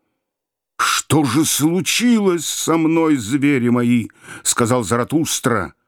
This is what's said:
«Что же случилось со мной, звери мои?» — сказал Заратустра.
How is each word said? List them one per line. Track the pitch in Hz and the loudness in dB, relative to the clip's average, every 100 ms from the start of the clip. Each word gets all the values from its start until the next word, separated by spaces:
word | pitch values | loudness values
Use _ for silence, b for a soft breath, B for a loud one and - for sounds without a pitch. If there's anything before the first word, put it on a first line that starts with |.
| _ _ _ _ _ _ _ - | _ _ _ _ _ _ _ -6
«Что | - - - 151 | -4 -4 0 0
же | 139 131 302 | 2 0 0
случилось | - 151 180 156 - 240 226 202 175 - | 0 0 0 -2 0 2 2 2 0 -4
со | - - 165 | -6 -2 0
мной, | 160 165 160 143 | 2 2 2 0
звери | 101 139 143 139 120 | -2 -2 0 2 2
мои?» — | 120 120 120 98 B B B | 2 2 0 0 B B B
сказал | - - 117 127 | -6 0 2 2
Заратустра. | 98 120 120 156 151 - 131 113 85 - | 0 -2 0 -2 -2 -2 0 -2 -4 -10